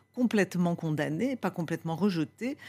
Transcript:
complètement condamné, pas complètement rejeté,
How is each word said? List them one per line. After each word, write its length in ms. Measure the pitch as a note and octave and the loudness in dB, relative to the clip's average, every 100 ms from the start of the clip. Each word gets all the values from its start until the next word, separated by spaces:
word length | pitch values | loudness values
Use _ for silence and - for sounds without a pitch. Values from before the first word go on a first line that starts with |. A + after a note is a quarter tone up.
| _ | _
complètement 640 | - B3 G#3+ F#3 F3+ F3 | 0 2 4 2 2 2
condamné, 640 | E3+ E3 D3+ C#3+ D#3+ B3 B3+ | 0 0 0 0 0 -2 0
pas 140 | F#3+ | -4
complètement 440 | F3+ D#3 E3 E3 | -2 -4 -4 -4
rejeté, 640 | D#3+ G3+ E3+ D3+ - A#3+ D4 | 0 0 0 -2 -4 -6 -6